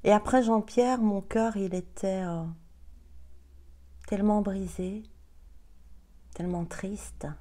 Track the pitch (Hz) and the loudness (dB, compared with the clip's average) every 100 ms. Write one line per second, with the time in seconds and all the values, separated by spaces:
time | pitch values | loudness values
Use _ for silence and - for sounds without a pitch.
0 | 196 208 - 262 226 220 220 - 247 254 | 6 6 6 4 6 2 2 2 4 4
1 | 214 196 196 220 226 202 190 180 180 - | 2 0 0 0 0 0 -2 -4 -6 -4
2 | 190 190 180 170 165 165 - - - - | -2 -2 -2 -4 -6 -10 -18 -20 -20 -20
3 | - - - - - - - - - - | -20 -18 -16 -18 -20 -20 -20 -20 -20 -18
4 | - 202 208 208 202 196 185 - 185 208 | -4 2 4 4 2 -2 -6 -6 -6 -6
5 | 220 - - - - - - - - - | -12 -20 -20 -20 -20 -20 -20 -20 -20 -20
6 | - - - - 175 175 170 - 190 202 | -20 -20 -16 -8 -4 -4 -4 -8 -8 -8
7 | - - 147 151 | -12 -10 -10 -10